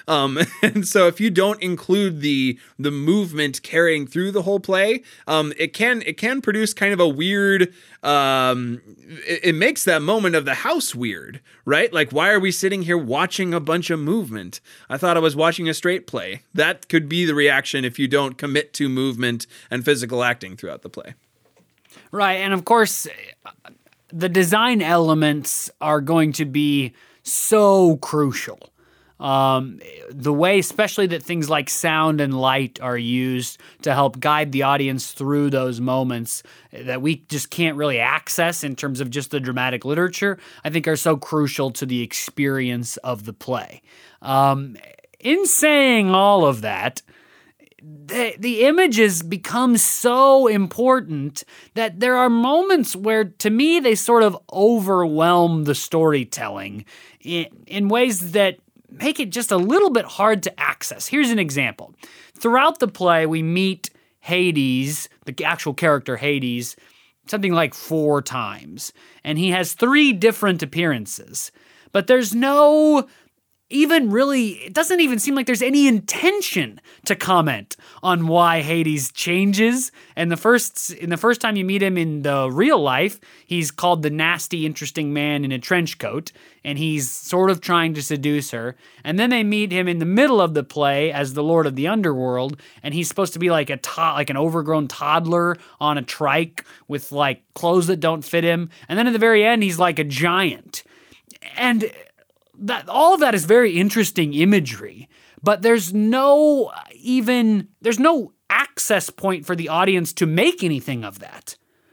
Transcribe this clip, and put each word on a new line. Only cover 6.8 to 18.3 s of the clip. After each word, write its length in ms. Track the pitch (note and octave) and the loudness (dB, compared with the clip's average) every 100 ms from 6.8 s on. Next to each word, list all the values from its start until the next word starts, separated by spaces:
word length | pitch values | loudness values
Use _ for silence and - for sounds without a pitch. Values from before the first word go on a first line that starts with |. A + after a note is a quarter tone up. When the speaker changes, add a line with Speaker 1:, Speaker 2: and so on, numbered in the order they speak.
| G3+ | -2
Speaker 1:
of 80 | G3 | 2
a 80 | E3+ | 2
weird, 640 | C#3 F3 G3+ G3 G3 F3+ - - - | 2 -2 0 2 2 0 -2 -20 -8
um, 800 | C#3+ C#3+ C3+ C3 B2+ B2+ B2 A#2+ - - C#2 D#3 - | 0 2 2 2 0 0 -4 -8 -12 -20 -20 -16 -6
it, 140 | E3 F3+ | -2 0
it 100 | D#3+ | 2
makes 300 | A3+ D#4 - | 0 0 0
that 160 | D#3+ | 0
moment 340 | D3+ A3 F#3+ D#3+ | 2 0 2 0
of 80 | |
the 120 | C#3 C3 | -2 -4
house 380 | B3 E4 - | -2 -2 -4
weird, 460 | A#2+ A#2+ F2+ A1+ - _ _ | -6 -8 -8 -12 -20 _ _
right? 300 | - D3 A3+ | 0 2 2
Like, 180 | E3 D3+ | 0 -2
why 180 | C#3 F3+ | 0 2
are 100 | G#3+ | 2
we 100 | F#3+ | 0
sitting 300 | E3+ F#3+ G3 | -2 -2 -2
here 160 | E3+ F3 | -2 -2
watching 560 | B2+ B2+ F3+ - F#3 | -2 -2 -2 -2 -2
a 80 | E3+ | -2
bunch 280 | D3 E3+ E3+ | -2 -4 -2
of 120 | D#3+ | -4
movement? 580 | D3 A3 D#3+ A2 F2+ - _ - _ | -2 -2 -4 -10 -14 -18 _ -20 _
I 80 | D#3 | -4
thought 180 | F3+ E3+ | 0 2
I 60 | |
was 120 | D#3+ | 2
watching 360 | C#3+ D#3+ E3+ E3 | 2 0 0 -4
a 40 | |
straight 340 | D#3 F3 F#3 - | -2 -2 -4 -6
play. 340 | B2+ F#2 F#2+ _ | -10 -8 -12 _
That 360 | F3+ D#3 F3+ - | -2 -2 -2 -2
could 180 | E3+ D3 | -2 0
be 160 | E3 | -2
the 120 | F3 D3 | 0 4
reaction 500 | C#3+ C3+ C#3 C#3 B2+ | 4 2 0 -4 -4
if 120 | B2 | -2
you 120 | C3+ | 0
don't 280 | C#3+ C#3 | 0 0